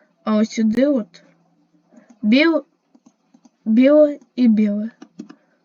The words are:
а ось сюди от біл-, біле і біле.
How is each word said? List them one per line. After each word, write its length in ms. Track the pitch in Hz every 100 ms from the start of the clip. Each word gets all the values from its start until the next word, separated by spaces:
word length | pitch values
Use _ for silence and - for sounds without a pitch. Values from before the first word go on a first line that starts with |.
| _ _
а 120 | - 214
ось 140 | 220
сюди 360 | - 220 226 277
от 360 | 269 208 - _ _ _ _ _ _ _ _ _ _
біл-, 420 | 214 247 330 311 - _ _ _ _ _ _ _ _ _
біле 540 | - 220 262 302 294 285 _ -
і 120 | 247
біле. 420 | 214 214 208 220 - - - - _ _ _